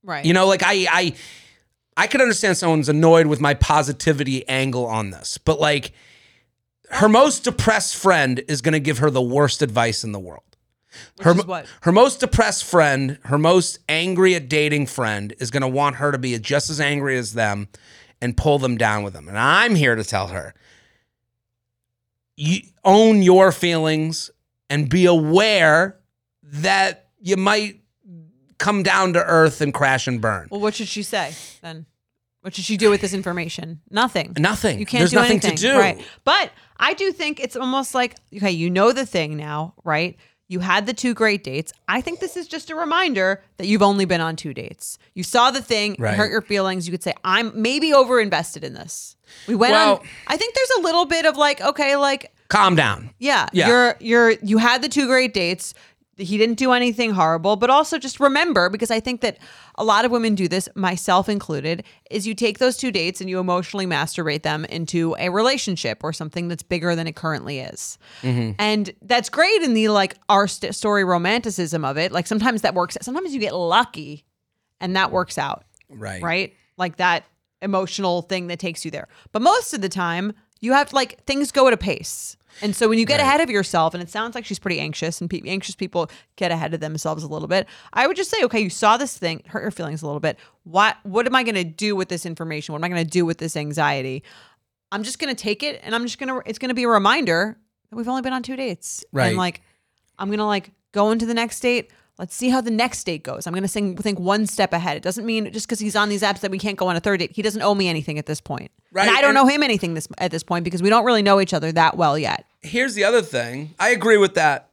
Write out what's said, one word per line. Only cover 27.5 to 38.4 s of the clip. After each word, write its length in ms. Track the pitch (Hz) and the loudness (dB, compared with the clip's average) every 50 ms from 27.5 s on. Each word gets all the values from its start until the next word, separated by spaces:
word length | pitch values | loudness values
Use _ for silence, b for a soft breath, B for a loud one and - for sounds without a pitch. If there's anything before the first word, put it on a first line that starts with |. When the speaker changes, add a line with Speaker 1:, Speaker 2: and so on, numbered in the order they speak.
| 208 214 214 208 196 _ _ _ _ _ _ 196 175 165 160 160 _ _ _ _ _ _ | 2 2 0 -4 -10 _ _ _ _ _ _ -20 -20 -20 -20 _ _ _ _ _ _ _
Speaker 2:
come 240 | - 202 208 196 | -2 0 2 2
down 300 | 185 190 185 190 190 185 170 | 2 2 2 4 2 2 2
to 80 | 175 165 | 2 2
earth 360 | 165 165 165 160 156 - - | 4 6 6 6 6 4 0
and 120 | 156 147 127 | -4 -2 0
crash 320 | - 147 135 131 127 - | 2 2 2 2 2 0
and 140 | 135 123 113 | -2 -4 -2
burn. 280 | 107 113 104 92 78 - | 0 -2 -2 -2 -6 -8
Speaker 1:
Well, 100 | - 202 | -8 -4
what 140 | 202 214 208 | -2 -2 -2
should 140 | - 220 185 | -4 -8 -8
she 140 | - 208 | -8 -8
say 300 | 202 - - 202 165 139 160 - - - - _ | -8 -4 -4 -4 -4 -6 -10 -14 -18 -20 -20 _
then? 240 | - 170 160 160 156 _ _ _ _ _ _ _ _ _ _ _ | -18 -16 -16 -16 -18 _ _ _ _ _ _ _ _ _ _ _
What 120 | _ 190 - | _ -12 -10
should 100 | - 180 | -10 -6
she 120 | - 214 | -4 -2
do 140 | 185 226 214 | 4 4 4
with 100 | 202 196 | 4 4
this 120 | 202 190 | 0 -4
information? 680 | 190 190 - 185 175 180 170 165 - - 170 165 165 151 _ _ | -4 -6 -6 -6 -6 -6 -6 -8 -8 -10 -12 -12 -14 -16 _ _
Nothing. 420 | 190 208 247 254 - 180 151 180 180 - | -2 -2 -2 0 0 -4 -4 -4 -2 0
Speaker 2:
Nothing. 400 | 156 190 208 - - 214 139 - | 0 0 0 0 -2 -2 -2 -2
Speaker 1:
You 80 | - | -4
can't 140 | - - - | -2 2 2
Speaker 2:
There's 100 | 170 175 | 2 4
Speaker 1:
do 60 | 247 | 4
Speaker 2:
nothing 240 | - 233 240 220 196 | 4 4 4 4 4
to 80 | - 190 | 2 0
Speaker 1:
anything. 220 | 160 - 190 247 | 0 0 0 2
Speaker 2:
do. 60 | 277 262 | 4 4
Speaker 1:
Right. 220 | 208 190 165 - B B B B _ | 4 4 0 -4 B B B B _
But 280 | - 320 403 - - b b b b b b | 2 2 2 0 -2 b b b b b b
I 160 | - 285 370 | -2 -2 0
do 160 | - 392 381 | 0 -2 -4
think 300 | - - 330 302 302 - | -2 -2 -6 -6 -4 -6
it's 160 | 247 247 - | -8 -8 -6
almost 380 | 247 262 254 262 269 262 - - | -6 -4 -2 -2 -2 -4 -2 -2
like, 220 | 254 247 240 - - _ _ - | -2 -2 -2 -6 -14 _ _ -10
okay, 180 | 202 | -4